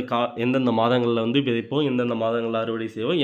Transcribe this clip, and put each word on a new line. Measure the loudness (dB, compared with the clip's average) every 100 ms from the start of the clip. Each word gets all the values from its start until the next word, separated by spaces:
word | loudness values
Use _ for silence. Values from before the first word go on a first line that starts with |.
| 0
கா-, | 0 0 0
எந்தெந்த | 0 2 2 2
மாதங்கள்ல | 4 4 2 0 2
வந்து | 0 0
விதைப்போம், | -2 -2 -2 0
எந்தெந்த | 0 -2 -2
மாதங்கள்ல | -2 -2 -2 -2
அறுவடை | -2 -4 -6
செய்வோம், | -4 -2 0